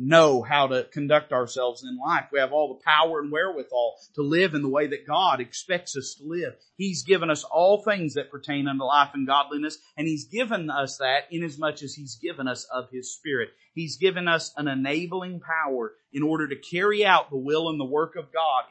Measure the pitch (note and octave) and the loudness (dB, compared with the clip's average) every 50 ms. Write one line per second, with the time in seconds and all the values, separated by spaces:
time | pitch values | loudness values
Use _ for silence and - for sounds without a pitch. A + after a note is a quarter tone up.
0 | B2+ C#3 E3 E3 D#3+ D3 C3+ A#2+ A2 C3 D3 C#3+ C#3 C3 B2+ B2+ - - - D3 | 2 6 8 8 8 8 6 4 2 2 2 2 4 4 2 0 -2 -4 -6 -6
1 | C#3+ C#3+ D3+ D3 D3 - C3+ B2+ B2 A#2 - B2+ B2 B2 A#2 A#2+ C3 B2 B2+ B2+ | 2 4 4 4 4 2 0 0 0 -2 -2 -2 -2 -2 -2 -4 -10 -12 -10 -6
2 | C#3 D#3+ E3+ C#3 B2+ - C#3+ C#3 C3+ B2+ C#3+ D3+ D3+ C3+ B2+ - - E3 D3+ D3+ | -2 0 0 0 0 0 0 0 0 2 2 0 0 -2 -4 -4 2 4 4 6
3 | E3 E3 D#3+ D3 D3 D3 D3+ D#3+ F#3 F#3+ E3+ C#3 B2+ - B2+ B2 A#2+ A2+ - - | 4 4 0 -2 -4 -4 -2 -2 -2 -2 -4 -8 -8 -4 -2 -2 -2 -2 -4 -8
4 | - _ _ D3 C#3+ C#3+ D#3+ F3 F#3+ F3 D#3 C#3+ C#3+ C3+ C#3 D3 D3+ C3+ C#3+ - | -16 _ _ -4 -2 0 2 2 2 2 2 0 -2 0 0 0 0 0 -4 -6
5 | - C#3+ D3+ F3 F#3+ E3+ C3+ B2 A#2+ - - - - F#3 F3+ F3 - - - C3+ | -6 -2 0 2 4 4 2 0 -2 -8 -12 -12 -6 -4 -4 -4 -4 -8 -10 -10
6 | - - - - C#3 D#3 E3 F3 D#3+ B2+ - _ _ _ _ - - F#3+ F3 C3+ | -10 -10 -12 -14 -10 -8 -6 -6 -6 -8 -8 _ _ _ _ -8 -6 -6 -6 -4
7 | B2 E3+ F#3+ F3 E3+ E3 D3+ - - - C3+ E3 F3+ G3 G#3 G3+ G#3 G#3+ G3+ F#3+ | 0 2 2 2 2 0 -2 -2 -4 -2 2 4 6 6 4 4 2 0 -2 -2
8 | E3 C#3+ - C#3+ C3 - C#3+ C#3 - D3+ C#3+ C#3 C#3 C#3+ C3+ C3+ C3+ B2+ C#3+ D3 | -2 -4 -4 -6 -8 -8 -12 -12 -8 -6 -4 -2 -2 -2 -2 -2 0 4 4 4
9 | C#3 C#3 C#3+ C#3 C3 C3+ C#3 C#3+ C#3 C#3 D3+ D3 D3+ D3+ D3 - _ _ _ D3+ | 4 4 0 -4 -2 2 2 2 2 0 -4 -6 -4 -6 -8 -10 _ _ _ -6
10 | D#3 E3 D#3 C#3+ A#2+ A#2+ G3 A#3 B3+ G#3 A#3 F3 D#3+ D3+ C3+ C#3+ C3+ C3 - - | -4 -4 -4 -4 -6 -6 -4 -4 -2 -2 -4 -4 -4 -4 -4 -4 -4 -4 -6 -4
11 | C3+ B2+ C3+ C#3+ - - E3+ E3 E3+ D#3+ C3+ D3 D#3 D3+ D3 - C#3+ C3 - D3+ | -2 0 0 0 -2 -4 -6 -6 -6 -8 -6 -4 -4 -4 -4 -6 -10 -14 -14 -14
12 | C#3+ B2+ - - - E3+ E3 C#3 C3 B2+ A#2+ - - - B2+ B2+ A#2+ - C3 B2+ | -16 -16 -12 -10 -10 -8 -6 -6 -4 -4 -4 -6 -8 -8 -8 -8 -8 -8 -12 -12
13 | B2 - - - - D#3 C3+ A#2+ A2 - _ _ _ _ - E3 E3 D3 - - | -12 -12 -14 -12 -6 -4 -2 -2 -4 -4 _ _ _ _ -10 -8 -8 -8 -2 0
14 | F#3 F#3+ E3+ F3+ F3 E3+ E3 D#3+ - - - D3 D3 C#3+ C3+ C3+ C3 C#3 D3 E3 | 2 2 2 0 0 2 0 0 0 -4 -8 -4 -4 -2 -2 -2 -2 -2 -2 -2
15 | F3 E3+ F#3 F#3 F3+ F#3 F3+ E3 D3+ E3 D#3+ D#3+ D#3 C#3 C3 B2 A2+ G#2+ - _ | -4 -4 -6 -8 -8 -8 -10 -10 -6 -4 -4 -2 -2 -2 -2 -4 -4 -6 -10 _
16 | _ _ C3+ C#3 D3 D#3 D#3+ D#3 D3+ C#3 C#3 C3 - - F3 F3 G3 G#3 G#3 G#3 | _ _ -6 -2 -2 0 0 -2 -2 -4 -6 -10 -10 -6 -4 0 0 2 2 4
17 | G#3 F#3+ F3 D#3 - D#3 C#3+ C3 C3 C#3+ D3+ D#3+ E3 D#3+ D#3 D3 C3+ B2+ C#3+ D3+ | 6 6 6 6 6 2 -4 -6 -2 0 0 0 0 0 -2 -4 -4 -2 0 0
18 | E3 D#3+ - E3+ D3+ - - D#3+ D#3+ D3+ C3 B2+ A#2 - | -2 -2 -6 -10 -12 -6 -2 0 0 2 2 0 0 -2